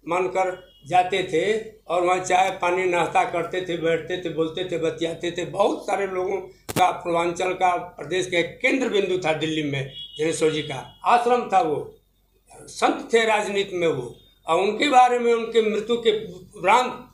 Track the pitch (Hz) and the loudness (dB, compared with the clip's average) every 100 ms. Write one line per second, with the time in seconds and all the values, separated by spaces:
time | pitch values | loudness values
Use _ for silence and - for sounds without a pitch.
0 | 143 175 185 190 185 180 - _ 135 180 | -4 -2 0 0 -2 -2 -14 _ 0 2
1 | 180 190 143 156 190 220 214 - - 170 | 2 0 0 0 2 -2 -4 -18 -2 0
2 | 180 185 185 180 190 185 175 180 185 175 | 2 0 2 2 2 0 0 2 2 0
3 | 160 190 175 175 165 185 175 165 165 165 | 2 2 2 0 -2 -4 -4 -2 0 0
4 | 160 180 175 151 160 160 180 170 160 156 | -2 -6 -4 -2 -2 -2 -4 -2 -2 -2
5 | 165 165 175 170 160 185 220 - - 196 | -4 -4 -6 -6 -6 0 0 0 -4 -4
6 | 196 185 185 196 - - - - 180 175 | -2 -4 -4 -4 -8 -18 -8 0 0 0
7 | 175 170 175 175 185 170 180 175 165 - | -2 0 0 -2 -4 0 0 0 -6 -14
8 | 147 185 - 175 160 - 262 277 247 196 | -6 -4 0 -2 -2 -2 0 0 0 0
9 | 190 180 156 156 160 156 147 139 135 - | 0 -2 0 -2 -2 -2 -2 -4 -8 -12
10 | - - 156 156 160 156 143 131 - - | -18 -4 -2 2 0 0 -6 -8 -12 -4
11 | 180 240 240 240 - 190 165 135 - - | 2 2 4 0 2 2 2 -2 -6 -16
12 | _ _ _ _ _ - - - 247 - | _ _ _ _ _ -20 -18 -2 0 0
13 | - 233 220 214 196 202 196 175 170 139 | 2 2 4 2 0 -2 -4 0 0 0
14 | 120 - - _ - 165 202 208 294 254 | -6 -14 -20 _ 0 2 2 0 4 6
15 | 247 240 233 233 220 226 214 208 208 233 | 6 4 2 0 2 2 2 0 -2 0
16 | 226 214 180 175 - 196 170 233 240 - | 2 0 -4 -16 -20 -4 4 4 2 -6
17 | - | -16